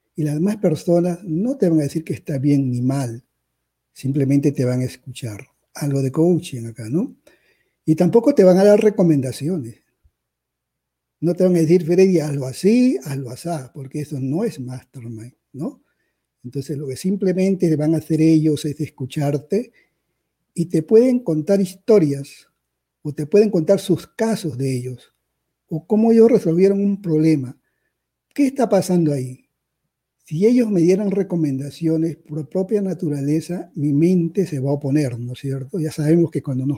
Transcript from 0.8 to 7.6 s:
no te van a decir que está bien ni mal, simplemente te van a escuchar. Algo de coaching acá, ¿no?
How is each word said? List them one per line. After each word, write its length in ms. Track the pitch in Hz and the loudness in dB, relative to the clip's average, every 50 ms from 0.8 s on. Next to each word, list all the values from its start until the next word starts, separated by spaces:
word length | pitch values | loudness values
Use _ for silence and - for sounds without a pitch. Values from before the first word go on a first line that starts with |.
| - 175 170 175 170 180 170 170 - | 0 0 2 2 2 0 -4 -6 -8
no 340 | - 156 170 208 247 277 | -6 -4 -2 -2 -2 -2
te 100 | 269 196 175 | 0 0 2
van 100 | 160 156 | 2 2
a 40 | 143 | 0
decir 200 | 139 - 170 - | 0 -4 -6 -6
que 100 | - 156 | -6 -10
está 240 | - - - 165 | -10 -8 -8 -6
bien 320 | 175 131 147 147 139 135 127 | -2 0 2 2 2 2 0
ni 140 | 123 120 123 | -2 -2 -2
mal, 400 | 131 135 139 131 117 117 123 - _ _ _ _ _ _ _ _ _ _ _ _ _ _ | -2 -2 -2 -4 -6 -8 -12 -16 _ _ _ _ _ _ _ _ _ _ _ _ _ _
simplemente 580 | - - 131 139 151 135 131 143 143 139 147 | -8 -8 -4 -2 -2 0 2 0 2 2 0
te 120 | 139 - 127 | -2 0 -2
van 180 | 123 123 127 | -2 -2 -2
a 40 | 127 | -4
escuchar. 600 | 123 - - _ 135 123 - - 110 104 101 - _ _ _ _ _ _ | -6 -8 -14 _ -18 -16 -12 -12 -12 -12 -14 -18 _ _ _ _ _ _
Algo 300 | - 151 143 139 135 135 | -8 -6 -4 -2 -2 -2
de 80 | 131 | -2
coaching 560 | 135 160 160 175 180 156 - - - 120 113 | 0 0 2 2 2 0 -2 -6 -12 -10 -12
acá, 200 | 117 113 - 110 | -12 -12 -12 -10
¿no? 280 | 107 131 175 247 285 - _ _ _ _ _ _ _ _ _ | -4 -4 -4 -4 -4 -10 _ _ _ _ _ _ _ _ _